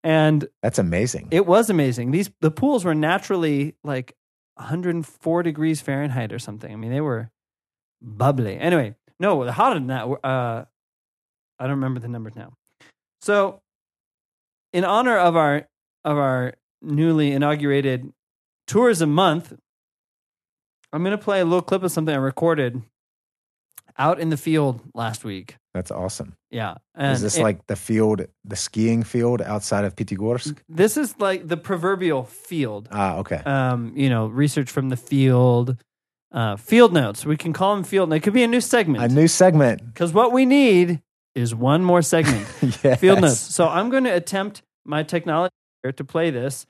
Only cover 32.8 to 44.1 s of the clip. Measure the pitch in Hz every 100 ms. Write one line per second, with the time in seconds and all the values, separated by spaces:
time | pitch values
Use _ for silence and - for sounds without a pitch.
32.8 | 110 104 98 80 - 85 143 139 127 123
33.8 | 117 - 135 120 110 120 147 147 135 -
34.8 | 131 120 - 139 135 123 127 123 123 127
35.8 | _ _ _ _ _ 120 113 101 - 226
36.8 | 233 170 113 104 151 151 170 156 190 208
37.8 | 175 196 175 156 208 233 233 247 - 240
38.8 | 175 123 120 135 160 - 185 156 131 95
39.8 | 117 - 170 175 240 254 262 285 262 185
40.8 | 175 165 _ _ _ - 120 113 127 156
41.8 | 185 175 160 165 156 117 101 - 131 -
42.8 | 139 127 185 196 170 117 - - 160 165
43.8 | 226 262 254